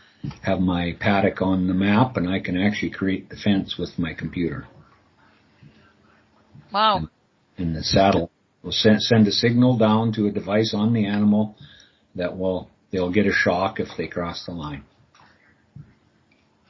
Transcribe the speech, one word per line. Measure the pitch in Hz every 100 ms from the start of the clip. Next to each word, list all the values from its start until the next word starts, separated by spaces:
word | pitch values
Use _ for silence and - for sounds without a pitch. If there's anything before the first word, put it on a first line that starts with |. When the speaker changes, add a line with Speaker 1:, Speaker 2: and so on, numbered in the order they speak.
| _ _ - -
Speaker 1:
have | - 92
my | 92 87 85 82
paddock | 110 98 95 -
on | 92 92 92
the |
map, | 92 101 107 127 95
and | 90
I | 95
can | 98 90
actually | 104 - -
create | - 95 95 -
the | -
fence | 104 98 95 -
with | 85 -
my | 82
computer. | 80 82 90 82 69 - - - _ _ _ _ _ _ _ - _ _ _ _ _ _ _ _ - -
Speaker 2:
Wow. | 196 220 190
Speaker 1:
And, | 156 _ _ _ _ -
and | 85 78
the |
saddle | - 101 98 92 82 _ _ _
will | 90
send, | - 110 104
send | - 113 101
a |
signal | - 120 120 127 117
down | 110 110 113
to | 110 104
a |
device | 98 95 104 113
on | 104 110
the | 117 101
animal | 104 104 104 107 - - - - _ _ 90
that | 87 92
will, | 92 90 - _ -
they'll | 95 90
get | 101 104
a |
shock | - 101 87 95 -
if | 87 -
they | 80
cross | 90 82 82 -
the |
line. | 87 78 71 - _ _ _ _ _ _ _ _ - - _ _ _ _ _ _ _